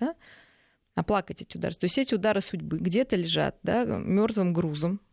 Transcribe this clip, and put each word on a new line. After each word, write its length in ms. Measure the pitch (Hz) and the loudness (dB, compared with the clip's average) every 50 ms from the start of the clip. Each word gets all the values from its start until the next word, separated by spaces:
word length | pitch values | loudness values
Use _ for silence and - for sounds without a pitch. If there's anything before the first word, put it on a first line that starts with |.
да? 140 | 233 311 339 _ - - - - - _ _ _ _ _ _ _ _ _ - | -4 -4 -4 _ -14 -20 -20 -20 -20 _ _ _ _ _ _ _ _ _ -4
Оплакать 480 | - 160 - 208 196 180 - - - | -4 0 2 2 0 0 -2 -10 -12
эти 140 | - - - | -14 -14 -10
удары. 180 | - - - 165 | -4 -4 -4 -4
То 100 | - - | -2 -2
есть 140 | 180 - 269 | -2 0 0
эти 160 | 262 - 247 | 0 2 0
удары 260 | 190 190 220 208 196 | 2 2 2 2 2
судьбы 380 | - - - 165 156 151 156 160 | -2 -4 -6 -8 -6 -4 -4 -2
где-то 360 | 165 185 175 233 262 - 214 | -2 0 2 2 2 2 0
лежат, 420 | 180 170 170 170 156 147 139 - _ | 0 0 0 0 0 0 0 -2 _
да, 220 | - - 202 240 247 | -2 0 0 0 0
мертвым 680 | 226 214 85 - - 180 202 220 226 220 208 185 180 | 0 -2 -2 0 2 2 2 2 2 2 2 2 2
грузом, 480 | 170 170 170 156 147 147 156 170 196 202 _ _ | 2 2 0 0 -2 -2 -2 -2 -2 -4 _ _